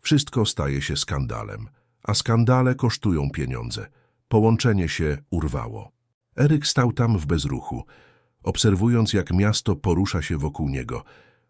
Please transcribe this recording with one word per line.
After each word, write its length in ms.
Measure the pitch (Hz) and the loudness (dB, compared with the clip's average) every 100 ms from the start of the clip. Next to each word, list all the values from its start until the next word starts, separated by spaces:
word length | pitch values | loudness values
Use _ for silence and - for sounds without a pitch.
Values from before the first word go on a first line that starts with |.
Wszystko 460 | - 151 147 120 104 | 0 0 2 0 0
staje 360 | - 69 69 | 0 -2 -2
się 140 | 69 71 | -4 -4
skandalem. 720 | - 69 64 57 53 50 110 - _ _ | -4 -4 -4 -6 -10 -12 -16 -20 _ _
A 120 | - | -4
skandale 600 | 104 - 113 117 127 127 | -2 2 4 4 4 2
kosztują 560 | 127 120 - 104 80 71 | 2 -2 0 0 0 0
pieniądze. 560 | 76 64 62 58 57 - _ _ _ _ | -2 -4 -6 -8 -10 -12 _ _ _ _
Połączenie 600 | 110 110 113 120 101 82 | 2 4 4 2 2 0
się 300 | - 78 71 - | -2 -2 -2 -4
urwało. 640 | 87 76 69 57 53 - _ _ _ _ - | -2 -2 -4 -6 -12 -16 _ _ _ _ 0
Eryk 300 | 143 151 147 | 2 2 0
stał 260 | - 123 | 0 0
tam 260 | 117 117 104 | 2 2 2
w 80 | 73 | 0
bezruchu, 580 | 82 73 67 - 62 - - _ _ _ _ | -2 -2 -4 -6 -10 -12 -20 _ _ _ _
obserwując, 680 | - - 107 92 113 117 110 | -6 0 2 4 4 2 2
jak 200 | 101 - | 0 0
miasto 440 | 90 104 104 - 82 | 2 2 0 -2 -2
porusza 460 | 95 85 98 87 | 0 0 0 -2
się 160 | 73 78 | -4 -4
wokół 300 | 73 69 73 | -4 -4 -4
niego. 360 | 67 60 58 - - _ _ _ | -4 -6 -10 -12 -20 _ _ _